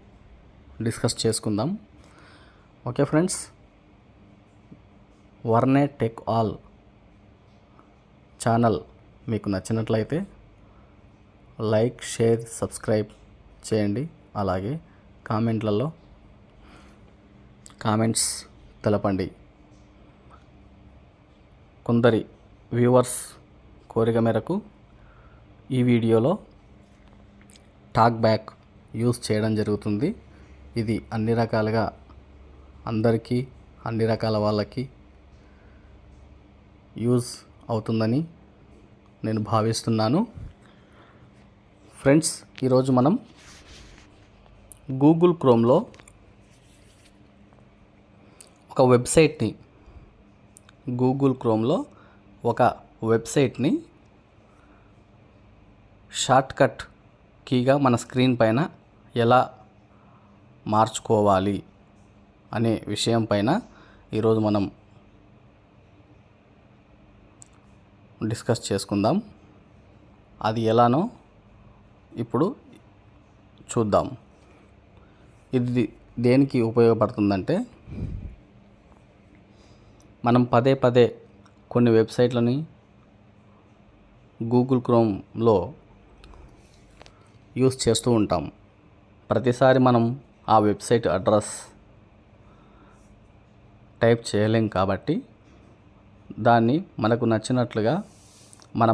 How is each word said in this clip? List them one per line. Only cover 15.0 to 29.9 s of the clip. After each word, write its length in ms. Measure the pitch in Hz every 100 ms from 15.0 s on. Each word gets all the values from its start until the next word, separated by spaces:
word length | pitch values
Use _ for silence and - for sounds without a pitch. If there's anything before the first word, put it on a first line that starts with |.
| - - -
కామెంట్లలో 560 | 110 113 110 107 104 147 - - - - - - - - - - - - - - - - - - -
కామెంట్స్ 420 | 113 107 113 - - - - - - -
తెలపండి. 420 | 110 104 104 95 92 - - _ - - - - - - - - - - - - - - - _ _ - - - - _ -
కొందరి 320 | 117 120 110 - - - - - 117
వ్యూవర్స్ 380 | 120 123 123 - - - - - - - -
కోరిక 240 | 117 113 113 113
మేరకు 300 | 113 - 190 - - - - - - - - - - - 127
ఈ 20 | 123
వీడియోలో 440 | 117 113 113 127 202 - - - - - - - - - - - - - - - -
టాక్ 240 | 117 113 113
బ్యాక్ 200 | 110 - - _ - - 113
యూజ్ 180 | 120 120 -
చేయడం 240 | 107 110 107
జరుగుతుంది. 480 | 104 104 110